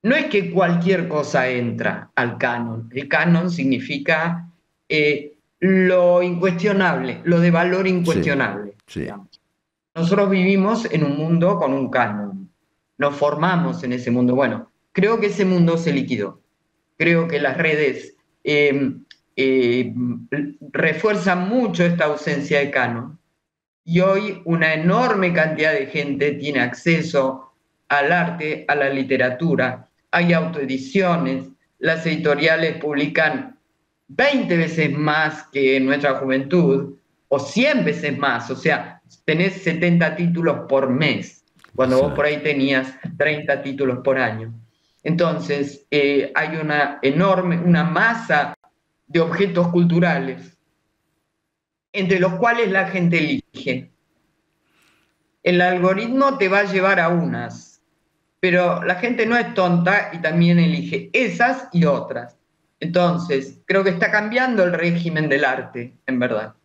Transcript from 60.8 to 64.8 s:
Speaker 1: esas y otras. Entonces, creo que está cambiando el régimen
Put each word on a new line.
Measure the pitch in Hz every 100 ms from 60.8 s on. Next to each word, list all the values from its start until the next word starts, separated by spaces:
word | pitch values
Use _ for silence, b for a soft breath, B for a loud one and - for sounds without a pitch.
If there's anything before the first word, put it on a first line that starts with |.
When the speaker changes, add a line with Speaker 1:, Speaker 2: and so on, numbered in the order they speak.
| - - -
Speaker 1:
esas | 240 226 170 247 269 -
y | 175 156
otras. | 127 113 120 120 _ _ _ _ _
Entonces, | - 175 175 170 - 135 135 - -
creo | 190
que | 196
está | 175 214
cambiando | 214 214 240 254 220
el | 180
régimen | 170